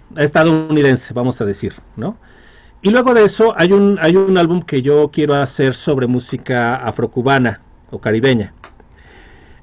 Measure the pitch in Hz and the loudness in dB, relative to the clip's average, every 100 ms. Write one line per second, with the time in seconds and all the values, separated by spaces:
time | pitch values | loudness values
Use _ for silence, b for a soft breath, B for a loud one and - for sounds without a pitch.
0 | _ 151 147 165 165 160 156 156 139 120 | _ -4 -2 2 2 2 0 0 2 0
1 | - 117 123 123 107 98 98 - - - | -2 -6 -4 -4 -4 -4 -8 -10 -16 -10
2 | 131 - b b b b b - 190 240 | -10 -10 b b b b b -6 0 2
3 | 254 233 208 - 226 214 175 196 202 196 | 2 4 4 4 0 2 2 4 2 2
4 | 160 185 196 185 170 180 - 143 131 147 | 2 2 2 2 2 0 -2 -2 2 2
5 | 147 165 151 143 135 - 135 123 - 135 | 2 0 0 0 -2 -2 -2 -2 -4 -2
6 | 123 123 - 131 - 123 117 127 127 - | -2 -2 -4 -10 -6 -4 -2 -4 -6 -6
7 | 113 - 123 135 120 104 _ - _ 113 | -6 -4 0 0 0 -4 _ -20 _ -10
8 | 113 110 135 120 98 - - - - b | -4 0 0 0 -2 -12 -20 -20 -20 b
9 | b b b b b b | b b b b b b